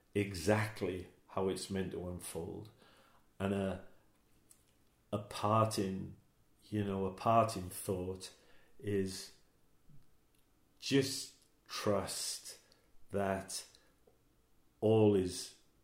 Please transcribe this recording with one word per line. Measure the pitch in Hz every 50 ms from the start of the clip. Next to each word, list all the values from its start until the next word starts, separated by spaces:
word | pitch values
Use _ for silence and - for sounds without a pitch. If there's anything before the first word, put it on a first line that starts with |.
| _ _ -
exactly | 104 101 98 98 85 80 92 107 107 110 107 - - 104 90 92 90 90 - - - _ -
how | - 98 95 95
it's | 90 - - -
meant | 95 95 95 85 -
to | 90 90 90
unfold. | 90 87 - - - 85 85 92 87 92 104 110 - _ - - - - - - _ - _ _ _ -
And | 98 98 101
a, | 98 98 95 92 92 - - - - _ _ _ _ _ _ _ _ _ _ - _ _ _ _ _ _ _ _ _ _ - -
a | 101
parting, | 101 - - - - 104 107 113 107 107 110 - 98 95 95 95 95 92 92 - - _ _ _ _ _ _ _ _ -
you | 107 107 101
know, | 101 98 95 95
a | 95
parting | 95 - - 120 113 117 110 - - 95 92 90
thought | - - - - 98 90 90 92 95 92 - - - - - - - - - - - -
is | - 104 104 98 95 95 95 - - - - - _ _ _ _ _ _ _ _ _ - - - - - - - _ _ _ _ _ _ _ _ _ _ _ -
just | - - 131 139 127 - - - - - - - _ _ _ _ _ -
trust | - - - 107 101 98 92 - - - - - - - - - - - - _ - _ _ _ - - - -
that | - 104 101 98 98 95 95 - - - - - - - _ _ _ _ _ - _ _ _ _ _ _ _ _ _ _ _ _ _ -
all | - 107 110 110 110 104 104
is | 98 92 90 90 - - - - - _ _ _ _